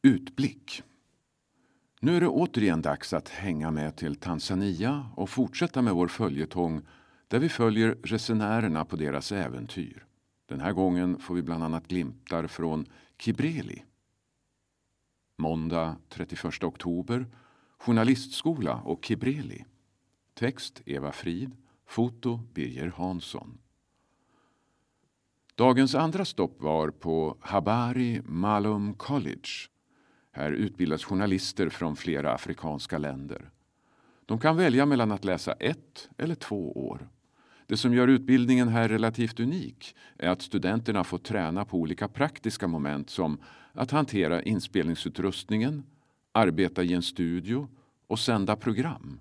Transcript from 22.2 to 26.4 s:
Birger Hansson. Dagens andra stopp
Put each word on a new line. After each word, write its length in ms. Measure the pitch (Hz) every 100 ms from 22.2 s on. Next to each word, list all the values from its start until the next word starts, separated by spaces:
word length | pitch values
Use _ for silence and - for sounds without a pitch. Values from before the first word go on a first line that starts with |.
| 127 117
Birger 500 | 117 - 65 62 82
Hansson. 680 | 90 90 90 - - - - _ _ _ _ _ _ _ _ _ _ _ _ _ _ _ _ _ _ _ -
Dagens 400 | 123 127 135 135
andra 300 | 160 180 190
stopp 360 | -